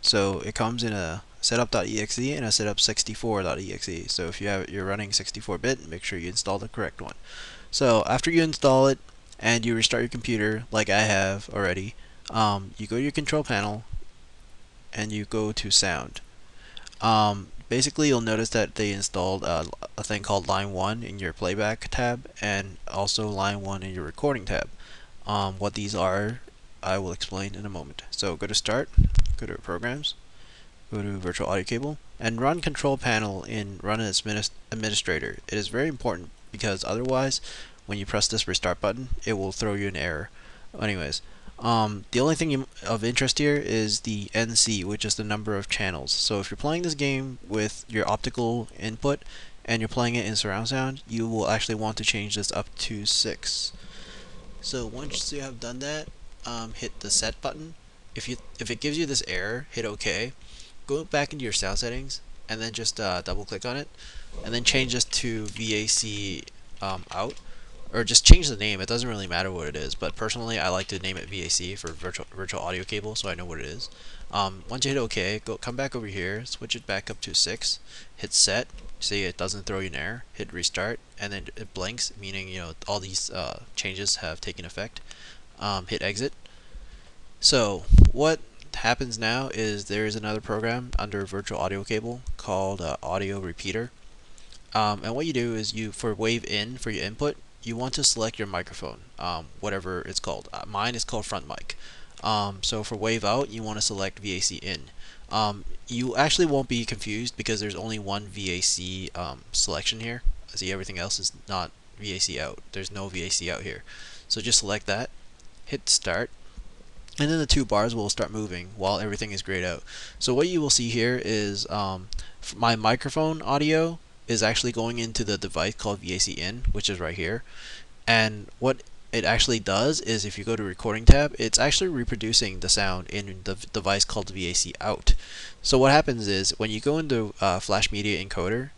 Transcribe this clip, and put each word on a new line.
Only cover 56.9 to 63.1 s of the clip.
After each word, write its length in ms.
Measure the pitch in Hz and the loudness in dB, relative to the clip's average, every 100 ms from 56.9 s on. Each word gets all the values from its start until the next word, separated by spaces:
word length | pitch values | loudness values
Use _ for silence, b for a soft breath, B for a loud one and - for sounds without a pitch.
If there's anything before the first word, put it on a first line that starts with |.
| - | -8
the 100 | 104 | 0
set 280 | - 110 - | 0 0 -4
button. 340 | - - 160 165 - - - - | -8 -8 -12 -16 -20 -20 -14 -10
If 120 | - | -8
you, 100 | 123 - - | -8 -10 -10
if 120 | 117 | -6
it 80 | 117 | -4
gives 160 | 147 151 | -2 0
you 80 | 160 | 0
this 180 | 135 - | 0 0
error, 400 | 90 98 117 143 | -2 -2 -4 -6
hit 160 | - 110 | -6 -6
OK. 480 | 104 110 92 120 - B B B B - | -4 -2 -2 -4 -8 B B B B -4
Go 160 | 139 | -4
back 280 | 160 147 143 | 0 0 0
into 120 | 151 | -2
your 100 | 123 | -2
sound 240 | 101 95 98 | -2 0 0
settings 440 | 117 123 135 - - - - | -2 -4 -6 -10 -10 -14 -8
and 100 | 110 | -6
then 120 | 113 | -4
just, 260 | 110 113 - | -2 -4 -2
uh, 220 | 104 | 0